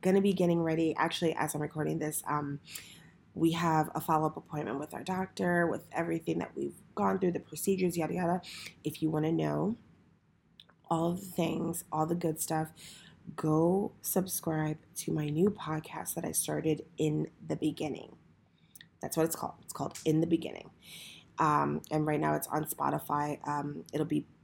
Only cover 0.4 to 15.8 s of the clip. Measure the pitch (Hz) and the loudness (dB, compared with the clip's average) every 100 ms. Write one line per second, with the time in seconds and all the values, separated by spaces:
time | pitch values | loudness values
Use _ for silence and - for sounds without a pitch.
0.4 | 175 170 165 160 160 - 165 - 165 - | 4 4 2 2 2 2 0 2 0 0
1.4 | 151 147 151 156 151 156 151 151 - 147 | -2 -2 -4 -2 -2 -2 -2 -4 -2 -2
2.4 | 143 143 - - - - - - _ 170 | -2 -6 -10 -16 -16 -20 -20 -20 _ 0
3.4 | 165 170 170 156 151 151 - 156 156 160 | 2 4 4 4 2 -2 0 2 2 -2
4.4 | - 151 104 135 151 - 190 185 190 - | -8 -6 -4 -6 -6 -8 -4 -4 -4 -2
5.4 | 180 175 170 113 - - 170 165 165 165 | 2 4 2 0 -4 -4 -2 -2 -2 -2
6.4 | - - 143 - - - 196 190 185 170 | -4 -6 -6 -8 -12 -2 0 2 2 0
7.4 | - 151 - 190 180 165 156 175 170 175 | -6 -4 0 2 2 0 -2 0 0 0
8.4 | - - - - 160 - 156 156 156 165 | -4 -14 -16 -8 -8 -2 0 0 2 2
9.4 | 151 147 180 233 - - _ _ _ _ | 0 0 0 -2 -10 -20 _ _ _ _
10.4 | _ - - _ - 165 170 180 196 - | _ -20 -20 _ -2 0 0 -2 -4 -2
11.4 | 160 160 160 170 - 156 160 170 170 160 | 0 0 -2 -4 -4 0 0 0 0 -2
12.4 | - 160 160 - - - - - - - | -2 0 -2 -6 -18 -18 -20 -18 -14 -2
13.4 | 156 156 170 190 208 - - 190 185 - | 4 6 6 4 0 -6 -2 0 0 -2
14.4 | 165 156 151 151 - - - 160 151 151 | -2 0 0 -4 -8 -8 -2 -2 0 4
15.4 | 202 202 151 156 | 2 2 -4 -6